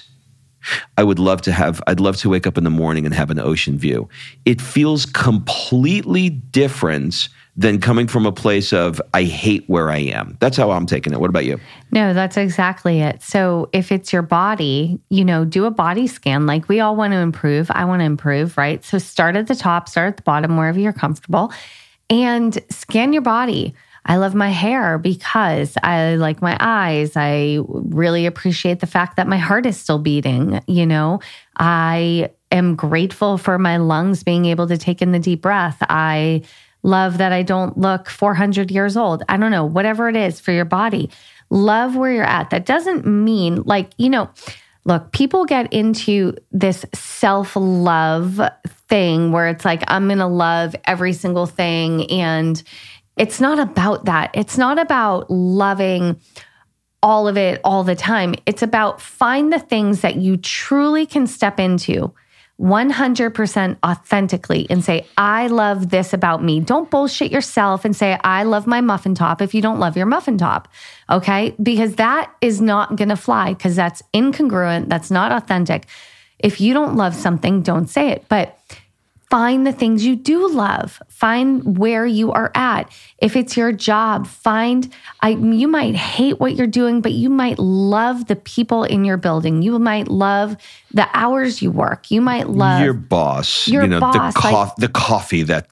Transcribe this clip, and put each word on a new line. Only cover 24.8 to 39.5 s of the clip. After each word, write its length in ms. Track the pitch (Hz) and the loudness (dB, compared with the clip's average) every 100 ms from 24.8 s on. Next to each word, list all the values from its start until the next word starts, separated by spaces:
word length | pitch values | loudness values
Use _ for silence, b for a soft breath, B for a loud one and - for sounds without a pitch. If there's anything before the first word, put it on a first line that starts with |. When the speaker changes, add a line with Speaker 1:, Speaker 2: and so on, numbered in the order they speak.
| 185 160 | 0 0
Speaker 2:
because 800 | 170 180 - 220 180 151 147 - | -2 -4 -2 0 0 0 -2 -2
I 320 | 170 165 160 | -2 0 2
like 260 | 165 156 156 | 2 0 0
my 160 | 175 - | -2 0
eyes. 540 | 226 214 175 151 151 156 | 0 0 0 0 -2 -2
I 420 | 147 147 147 147 - | 0 0 0 -2 -4
really 560 | 62 - 156 170 170 | -8 -4 0 2 2
appreciate 560 | 170 170 185 165 180 175 | -2 -2 -4 -2 -2 -2
the 60 | 175 | -2
fact 300 | 180 180 - | -2 -2 -2
that 120 | 175 | 0
my 80 | 190 | 0
heart 300 | 165 214 247 | 0 0 0
is 100 | - | -4
still 220 | - 151 | -2 -2
beating, 640 | 151 147 139 127 135 101 - | 0 0 0 0 0 -2 0
you 200 | 175 160 | 2 2
know? 340 | 156 156 196 B B B - | 2 0 -2 B B B -2
I 720 | 165 165 165 170 170 170 - _ - | 0 2 0 0 0 0 -2 _ -2
am 260 | 180 180 156 | 2 2 0
grateful 600 | 151 165 185 - 208 190 | 0 0 0 0 -2 0
for 220 | - 185 | 0 0
my 180 | 185 170 | 2 2
lungs 460 | 160 156 185 185 | 2 2 0 0
being 240 | 180 175 175 | 0 2 2
able 200 | 170 170 | 0 0
to 100 | 165 | -2
take 240 | - 175 | -2 0
in 100 | 180 | 0
the 60 | 175 | 2
deep 240 | 180 165 | 0 0
breath. 340 | 185 202 175 - | 0 0 -2 -4
I 600 | - 156 160 156 160 160 B B B B | -2 0 0 0 0 -2 B B B B
love 360 | 190 190 185 175 | 0 2 2 0
that 140 | 185 | 0
I 100 | 185 | 0
don't 340 | 180 185 180 - | 0 -2 -2 -2
look 320 | 190 185 - | 0 -2 -6
four 260 | - 202 | -2 0
hundred 360 | 175 202 196 180 | 2 0 0 0
years 260 | 190 202 220 | 0 0 0
old. 260 | 208 160 - | 0 -2 -2
I 80 | 190 | 0
don't 140 | 220 | 2